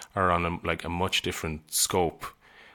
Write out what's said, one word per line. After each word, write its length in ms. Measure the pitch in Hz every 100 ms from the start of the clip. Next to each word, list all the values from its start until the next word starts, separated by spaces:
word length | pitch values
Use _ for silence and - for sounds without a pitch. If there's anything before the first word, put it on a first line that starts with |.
| - 101
are 160 | 92
on 140 | 87 85
a, 140 | 85
like, 200 | 85 85
a 60 | 80
much 320 | 87 95 -
different 500 | - - 82 78 -
scope. 520 | - - 95 82 - - - - - -